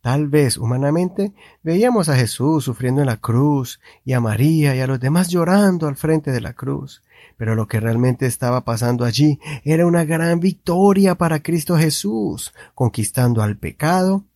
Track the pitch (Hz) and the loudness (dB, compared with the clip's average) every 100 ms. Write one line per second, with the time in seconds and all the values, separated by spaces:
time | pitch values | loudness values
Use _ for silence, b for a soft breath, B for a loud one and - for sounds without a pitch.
0 | 120 135 151 151 139 87 117 123 143 156 | -2 -2 2 2 2 0 -2 0 0 0
1 | 180 180 202 - b b 156 170 240 240 | -2 -2 -6 -6 b b -2 2 2 2
2 | 160 135 117 - 135 160 135 117 127 131 | 2 2 0 0 0 0 -2 -4 -2 0
3 | 143 110 - 117 143 143 123 - b b | 0 -2 -2 0 2 0 -4 -12 b b
4 | - 127 117 104 139 160 147 131 131 131 | -4 -2 0 2 2 4 2 0 -2 -2
5 | 127 165 180 175 170 196 202 180 160 139 | 0 0 0 0 2 4 4 2 -2 -4
6 | 156 160 151 127 117 - 127 139 139 - | 0 0 0 -4 -6 -10 -8 -8 -8 -18
7 | _ b b _ 113 113 107 113 110 113 | _ b b _ -4 -2 -2 -2 0 2
8 | 127 123 131 - 123 123 123 117 120 120 | 0 0 -2 -2 -2 -2 -4 -4 -2 0
9 | 120 113 151 147 B 147 - 160 175 170 | -2 2 2 2 B -10 -2 2 2 2
10 | 156 160 165 170 185 175 - 175 196 196 | 0 -2 0 0 0 -2 -4 2 4 4
11 | 196 175 170 156 151 170 147 170 160 143 | 2 2 0 -2 -2 -4 0 2 2 0
12 | 196 220 196 - - B B - 123 - | -4 -4 -4 -6 -12 B B -2 -2 -2
13 | 107 - 123 117 104 104 82 - 151 180 | -6 0 0 2 -2 -4 -8 -6 -2 0
14 | 185 196 196 | 0 -2 -4